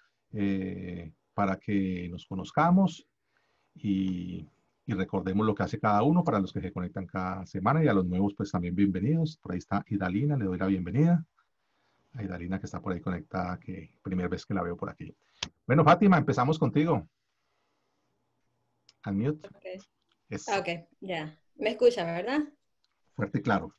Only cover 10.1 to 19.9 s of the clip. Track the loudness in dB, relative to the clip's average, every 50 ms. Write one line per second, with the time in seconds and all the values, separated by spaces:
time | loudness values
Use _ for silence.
10.1 | 0 0 0 0 0 0 -2 -2 -2 -2 0 0 0 0 0 -2 2 2 4 6
11.1 | 4 2 2 -4 _ _ _ _ _ _ _ _ _ _ _ _ _ _ _ _
12.1 | _ -8 -8 -6 -6 -6 -6 -6 -6 -6 -6 -8 -12 -10 -6 -6 -6 -4 -4 -6
13.1 | -6 -6 -8 -8 -6 -6 -4 -4 -6 -8 -10 -12 -12 -12 -14 -18 _ _ _ -6
14.1 | -4 -2 -2 -2 -4 -6 -6 _ -6 -4 -4 -4 -6 -6 -8 -10 -10 -12 -16 -16
15.1 | -16 _ _ _ _ _ -14 -14 _ _ _ 2 4 6 8 8 8 8 8 6
16.1 | 6 6 4 2 2 2 2 2 2 2 0 0 2 2 2 2 2 0 -2 -6
17.1 | _ _ _ _ _ _ _ _ _ _ _ _ _ _ _ _ _ _ _ _
18.1 | _ _ _ _ _ _ _ _ _ _ _ _ _ _ _ -20 _ _ -8 -4
19.1 | -2 0 0 0 -2 -4 -10 -20 -20 -16 _ -14 -14 -14 -16 _